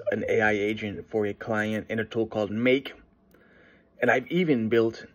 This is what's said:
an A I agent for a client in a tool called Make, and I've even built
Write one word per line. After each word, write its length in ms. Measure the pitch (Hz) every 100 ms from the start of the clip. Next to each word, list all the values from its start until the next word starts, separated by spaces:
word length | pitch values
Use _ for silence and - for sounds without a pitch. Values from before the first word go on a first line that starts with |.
| -
an 140 | 113 -
A 100 | 104
I 120 | 107
agent 580 | 104 104 110 107 95 -
for 160 | 113 104
a 80 |
client 540 | 101 120 107 107 107 90
in 100 | 110
a 60 | 107
tool 220 | 117 110
called 220 | 110 101
Make, 440 | 107 123 135 135 - - _ _ _ _ - - - _ -
and 80 | 120
I've 180 | 120 123
even 420 | 170 170 123 110
built 360 | 117 113 113 -